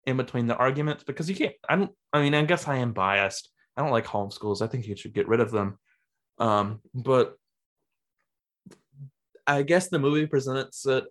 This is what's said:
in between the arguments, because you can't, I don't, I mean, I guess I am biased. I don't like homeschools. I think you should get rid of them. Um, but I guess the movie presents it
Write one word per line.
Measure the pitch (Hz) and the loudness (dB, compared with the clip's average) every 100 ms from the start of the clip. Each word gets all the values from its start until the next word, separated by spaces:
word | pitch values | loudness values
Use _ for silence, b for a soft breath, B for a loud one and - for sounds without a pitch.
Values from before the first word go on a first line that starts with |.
| - | -2
in | 127 | -2
between | 123 123 117 | -2 -2 0
the | 120 | 2
arguments, | 131 143 151 147 | 2 2 -2 -4
because | - - 165 | -6 -6 -4
you | 196 | -2
can't, | - - - | -2 -2 0
I | 170 | 0
don't, | 190 - _ | 0 -6 _
I | 147 | 0
mean, | 143 | 2
I | 151 | 2
guess | 151 170 151 | 2 0 0
I | 135 | -2
am | 120 | -2
biased. | 101 95 98 98 - - _ _ - | 0 2 2 0 -4 -14 _ _ -6
I | |
don't | 151 | 0
like | 117 113 | 0 0
homeschools. | 104 101 - 107 98 | -4 -4 -6 -4 -2
I | 113 | -4
think | 127 107 | -4 -8
you | 101 | -10
should | - | -6
get | 107 - | -2 2
rid | 117 | 2
of | 120 | 2
them. | 110 98 98 _ _ _ _ _ - | 0 -2 -6 _ _ _ _ _ -2
Um, | 113 104 101 107 _ | 2 2 0 -6 _
but | 127 120 131 110 - _ _ _ _ _ _ _ _ _ _ _ _ - - _ 139 139 _ _ _ - | -4 2 4 2 -4 _ _ _ _ _ _ _ _ _ _ _ _ -20 -20 _ -20 -20 _ _ _ 0
I | 143 | 0
guess | 143 175 180 | 2 2 2
the | 160 | 0
movie | 139 151 151 | 2 2 2
presents | 147 131 135 131 - 135 | 0 -2 -4 -6 -4 0
it | 131 - | 0 0